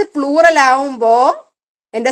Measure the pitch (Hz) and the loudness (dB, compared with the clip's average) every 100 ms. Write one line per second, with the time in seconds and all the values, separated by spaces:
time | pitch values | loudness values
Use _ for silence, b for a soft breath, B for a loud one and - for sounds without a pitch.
0 | 403 294 277 294 339 311 262 262 277 254 | -2 -4 -2 2 2 4 2 0 -2 -4
1 | 226 233 269 - - _ _ _ _ 220 | 0 2 2 -2 -10 _ _ _ _ -6
2 | 240 | -4